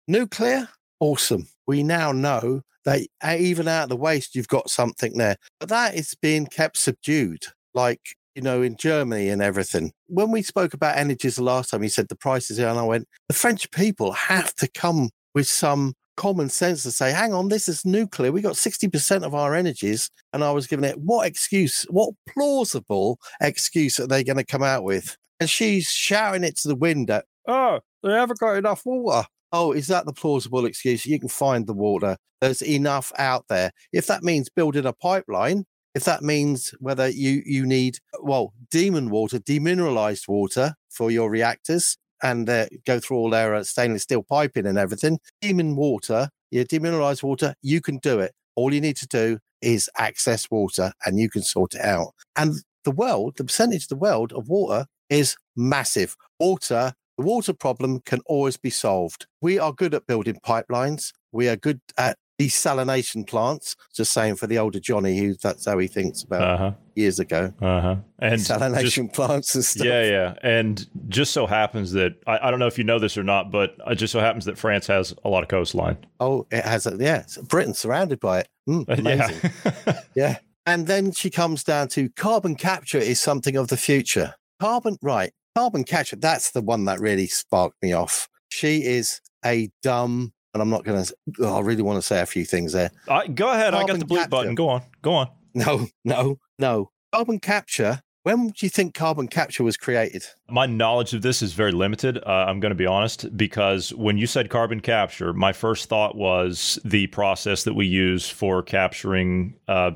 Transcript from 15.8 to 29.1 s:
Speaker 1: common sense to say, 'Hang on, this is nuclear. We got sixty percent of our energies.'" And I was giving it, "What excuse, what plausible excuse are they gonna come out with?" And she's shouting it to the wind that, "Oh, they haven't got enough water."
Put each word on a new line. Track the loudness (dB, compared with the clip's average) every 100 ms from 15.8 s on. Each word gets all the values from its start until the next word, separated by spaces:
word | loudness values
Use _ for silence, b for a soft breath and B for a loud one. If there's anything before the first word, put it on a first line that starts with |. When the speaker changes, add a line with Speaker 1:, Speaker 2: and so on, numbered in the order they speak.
| 0 -4 _ -4
Speaker 1:
common | -2 0 0
sense | 0 0 0
to | -4
say, | 0 0
'Hang | 2 0
on, | 0 0
this | 0 -2
is | -2 0
nuclear. | 2 0 0 0
We | 2
got | -2 0
sixty | -2 0 0
percent | 0 2 0 0
of | 0
our | 0
energies.'" | 2 0 0 -2 -2 -4 b -8
And | -2
I | 0
was | 0 -2
giving | 0 -2
it, | -2
"What | 0 0 0
excuse, | -2 0 2 2 0 0
what | 2 0 -2 -8
plausible | 0 2 2 0 -2 -2 0 0 -2 B B
excuse | -2 0 -2 2 2 0
are | 0
they | 0
gonna | 2 -2 -2
come | 0
out | 0 0
with?" | 0 -2 -4 -16 _ -4
And | -2
she's | 0 2 2 0
shouting | -2 0 0 0 0
it | -2 -2
to | -2
the | 0
wind | 2 2 0
that, | -2 -2 _ -2
"Oh, | 0 2 0 _ _
they | 0
haven't | 2 0 0
got | 0 0
enough | 0 -2 -4
water." | -2 0